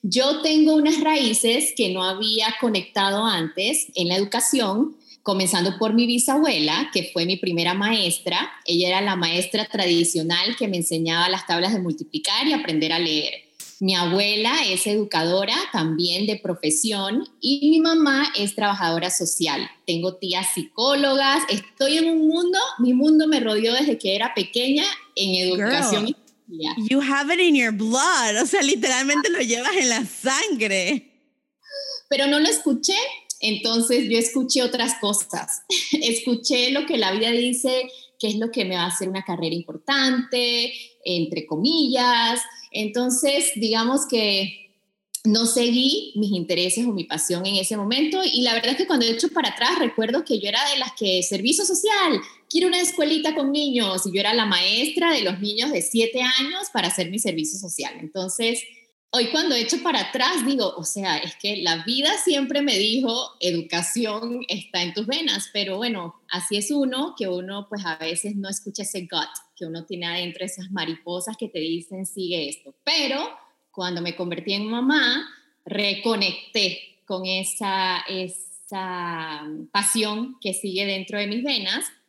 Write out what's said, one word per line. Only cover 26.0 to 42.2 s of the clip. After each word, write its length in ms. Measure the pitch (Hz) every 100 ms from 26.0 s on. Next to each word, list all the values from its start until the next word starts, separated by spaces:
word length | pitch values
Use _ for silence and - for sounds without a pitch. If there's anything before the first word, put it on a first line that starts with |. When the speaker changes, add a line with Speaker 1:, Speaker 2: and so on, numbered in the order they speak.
| 214
Speaker 2:
Girl, 40 |
Speaker 1:
y 40 |
tecnología. 600 | 302 _ _ - 165 156 - 214
Speaker 2:
you 120 | 262
have 300 | 269 277 285
it 40 | 349
in 140 | 349
your 180 | 285 233
blood. 680 | 214 220 247 320 339 226 214
O 40 | 285
sea, 160 | 392
literalmente 680 | 277 269 247 254 269 294 359
lo 120 | 349
llevas 360 | 247 233 254 370
en 140 | 254
la 160 | 226 226
sangre. 1040 | - 254 269 440 277 214 190 180 262 - _ _ _ _ _ - 554 - - _
Speaker 1:
Pero 200 | 277 277
no 100 | 294
lo 80 | 311
escuché. 480 | 453 - 247 - 392 539 - _ -
Entonces, 680 | 214 202 226 226 233 247 226
yo 100 | 226
escuché 440 | 233 269 254 269
otras 320 | 247 247 233 -
cosas. 640 | 202 208 - - - - - 359
<laughs> 140 | - 311
Escuché 720 | 233 233 - 233 240 254 247
lo 160 | 269 302
que 100 | 285
la 160 | 196
vida 180 | 196 226
dice, 600 | 233 247 247 262 254 254 - - _
qué 100 | 214
es 80 | 214
lo 140 | 226
que 140 | 233
me 120 | 196 185
va 80 |
a 20 | 175
hacer 240 | - 190
una 120 | 190
carrera 320 | 190 175 165
importante, 1160 | 170 - - - 277 262 254 254 247 240 240 240 - - _
entre 400 | - 175 160 170
comillas. 960 | 151 156 226 330 269 254 247 240